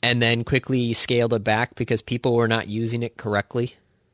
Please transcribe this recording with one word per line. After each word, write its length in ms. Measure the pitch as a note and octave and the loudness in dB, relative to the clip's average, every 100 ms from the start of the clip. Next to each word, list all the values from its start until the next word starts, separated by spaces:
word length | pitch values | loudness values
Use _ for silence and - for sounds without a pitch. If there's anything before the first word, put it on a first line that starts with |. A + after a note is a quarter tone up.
And 180 | A#2+ A#2+ | 0 2
then 220 | A#2 A#2 | 2 2
quickly 480 | A#2 C3 - C3 A#2+ | 0 -2 0 0 0
scaled 400 | A2+ - A#2+ A#2 | -2 0 2 2
it 100 | A#2 | 2
back 320 | A2 G#2+ B2 - | 2 0 0 -4
because 260 | A#2+ A#2 | -2 -2
people 340 | - A#2+ B2+ A#2 | -4 -2 0 2
were 140 | A#2 | 2
not 180 | A2+ - | 0 -2
using 340 | A2 A2+ A#2 | -4 -4 -4
it 140 | A#2 - | -6 -8
correctly. 600 | G#2+ G2+ - B2 A#2+ - _ _ _ | -2 -2 -2 -4 -4 -8 _ _ _